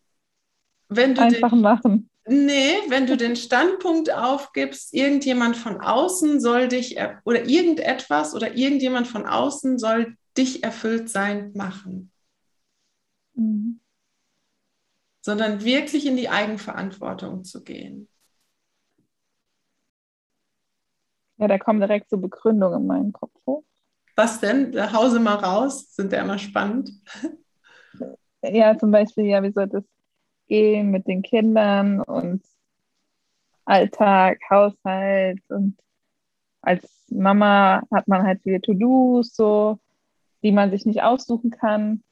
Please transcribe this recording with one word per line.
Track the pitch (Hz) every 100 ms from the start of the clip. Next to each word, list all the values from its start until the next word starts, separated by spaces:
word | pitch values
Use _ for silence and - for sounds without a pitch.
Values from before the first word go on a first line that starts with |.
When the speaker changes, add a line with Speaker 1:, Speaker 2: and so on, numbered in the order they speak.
| _ _ _ _ _ _ _ _ _
Speaker 1:
Wenn | 214 269
du | 254
Speaker 2:
Einfach | 233 233 240
Speaker 1:
den | 240
Speaker 2:
machen. | 208 240 214 208 - _ 220
Speaker 1:
Nee, | 277 285 277 269 392 359
wenn | 262 262
du | 233
den | 233 233
Standpunkt | - 254 339 381 370 330 320
aufgibst, | - 247 277 - 269 269 - -
irgendjemand | - 277 285 285 247 233 240
von | 226 190
außen | - - 359 - 302 285
soll | 233 240 254
dich | 247 240 -
er-, | 208 -
oder | - 233 -
irgendetwas | 320 339 311 - 262 - - 302
oder | 226 220
irgendjemand | 233 269 277 254 254 240
von | 208 -
außen | 220 269 285 262 247
soll | 220 226 233 - _ 262
dich | 262 -
erfüllt | 226 - 220 226 226
sein | 196 202 208 208
machen. | 202 196 - 190 185 185 _ _ _ _ _ _ _ _ _ _ _ _
Speaker 2:
Mhm. | 262 220 214 226 233 _ _ _ _ _ _ _ _ _ _ _ _ _ _
Speaker 1:
Sondern | - 208 220 208
wirklich | 226 269 294 294 285
in | 254
die | -
Eigenverantwortung | 196 214 214 - - 190 190 - 190 190 185
zu | 185 -
gehen. | - - - 208 208 _ _ _ _ _ _ _ _ _ _ _ _ _ _ _ _ _ _ _ _ _ _ _ _ _ _ _ _ _ _ _ _ -
Speaker 2:
Ja, | 208
da | 196
kommen | - 214
direkt | 196 208 -
so | 202
Begründungen | 185 - 220 214 185 170
in | 185
meinen | 180 202
Kopf | - - _ -
hoch. | 294 - _ _ _ _ -
Speaker 1:
Was | 226 -
denn? | 202 262 254
Da | 220 202
hause | 220 254 233
mal | 220 208
raus, | 190 202 269 - -
sind | - 196
ja | 196
immer | 190 196
spannend. | 202 202 202 247 - - _ - 330 - _ _ _ _ _ 190 - - _ _
Speaker 2:
Ja, | - 214 220 220
zum | 214
Beispiel, | 208 214 -
ja, | 208 196
wie | 196
soll | 202 196
das | 202 - _ _ _ _ _ _
gehen | 214 214 208 202
mit | 190 196
den | 185
Kindern | - 226 220 220 208 202 202 196
und | - 185 175 190 - _ _ _ _ _ _ _ _ _ _ _
Alltag, | - 196 196 - 208 190 190 - -
Haushalt | 202 202 202 190 190 196 196 190 190 -
und | 202 196 - _ _ _ _ _ _ _ _
als | - 180 - _ _
Mama | 202 190 208 208 202 196 190 -
hat | 196 202
man | 190
halt | 196 190
viele | 190 185
To-Dos, | 208 190 240 262 254 247 233 -
so, | 214 208 214 208 _ _ _ _ _ _
die | 214
man | 202 202
sich | 196 226
nicht | 214
aussuchen | - 247 - 233 233
kann. | - 220 214 214 220 -